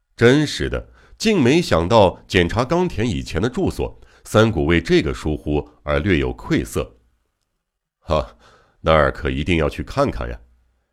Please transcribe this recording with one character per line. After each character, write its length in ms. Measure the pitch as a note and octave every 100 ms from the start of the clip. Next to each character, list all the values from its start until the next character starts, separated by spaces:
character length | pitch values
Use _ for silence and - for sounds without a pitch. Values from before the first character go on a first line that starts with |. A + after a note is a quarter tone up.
| _ -
真 300 | A#2 D3 D3
是 240 | - C2+
的， 200 | B1+ - _ _ -
竟 240 | A3 G3+
没 180 | B2+ E3
想 260 | E3+ E2 F2
到 380 | A2+ F#2 - -
检 220 | F#2+ E2
查 160 | F#2+
冈 240 | B2+ E3+ F3+
田 180 | - A#2
以 160 | D2
前 200 | B1 E2
的 80 | A#2
住 200 | B2+ E3+
所， 300 | - B1+ - - _
三 260 | - G#2+ A2+
谷 140 | E2+
为 160 | D2 E2+
这 220 | - F3
个 100 | D2+
疏 240 | - - D2
忽 320 | - D2 - _
而 160 | - D2
略 180 | F2+ D#2+
有 160 | B1+
愧 320 | A#1+ - D3
色。 320 | B1+ - - _ _ _ _ _ _ _ _ _ _ _
“哈， 380 | - D#2 - - _ _ _ _
那 120 | E2
儿 200 | D#2+ C#2
可 160 | C2 C#2
一 160 | C2
定 140 | D2 E2
要 100 | D2
去 140 | -
看 280 | C#2+ - C3+
看 200 | - A#1+
呀。” 100 | A#1 - _ _ _ _